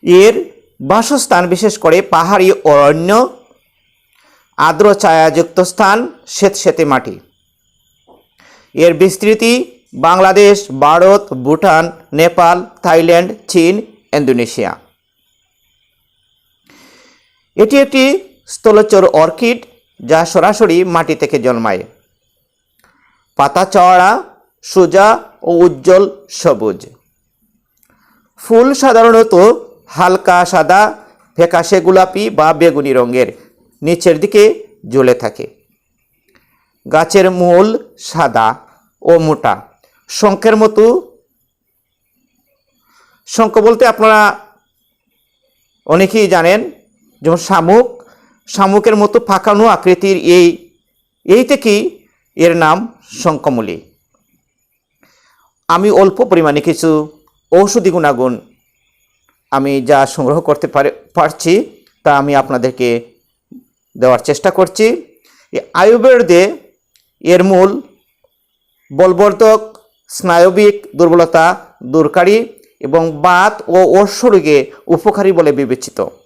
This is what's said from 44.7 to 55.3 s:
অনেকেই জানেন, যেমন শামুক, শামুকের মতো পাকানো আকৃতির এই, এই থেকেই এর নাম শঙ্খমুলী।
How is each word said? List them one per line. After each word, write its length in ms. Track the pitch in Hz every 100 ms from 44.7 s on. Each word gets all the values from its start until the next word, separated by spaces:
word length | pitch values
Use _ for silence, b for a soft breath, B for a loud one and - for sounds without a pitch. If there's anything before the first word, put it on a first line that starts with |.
| _ _ _ _ _ _ _ _ _ _ _ -
অনেকেই 420 | 165 190 214 202
জানেন, 440 | 180 165 208 330 - _ _ _ _
যেমন 160 | 151 170
শামুক, 640 | - 185 165 214 247 - b b b b _
শামুকের 480 | - 196 202 220 214
মতো 240 | 208 233
পাকানো 480 | 233 190 220 208 220
আকৃতির 500 | 180 185 180 196 190
এই, 580 | 165 175 175 - _ _ _ _ _ _ -
এই 180 | 214
থেকেই 640 | 226 277 233 202 277 - _ _ _ -
এর 200 | 170 170
নাম 380 | 156 175 233 _ _ -
শঙ্খমুলী। 580 | 175 151 156 123 104 82 _ _ _ _ _ _ _ _ _ _ _ _ _ _ _